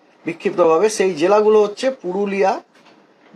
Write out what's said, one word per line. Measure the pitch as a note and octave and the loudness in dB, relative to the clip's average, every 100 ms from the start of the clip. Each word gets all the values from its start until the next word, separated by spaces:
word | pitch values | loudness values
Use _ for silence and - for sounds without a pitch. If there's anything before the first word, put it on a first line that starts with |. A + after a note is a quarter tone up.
| _ _ | _ _
বিক্ষিপ্তভাবে। | G3+ - G3 E3+ E3 D#3+ G#3+ | -12 -8 -4 0 2 2 0
সেই | G#3+ F#3+ | 0 -2
জেলাগুলো | D#3 A3+ G#3 G#3+ G#3+ | 0 0 2 4 4
হচ্ছে | G#3 G#3 C4 | 2 -2 -6
পুরুলিয়া, | C4 F3+ F#3+ G3+ G3 F#3 C4+ - _ _ _ _ _ _ | -6 -8 -6 -4 -2 -2 -2 -10 _ _ _ _ _ _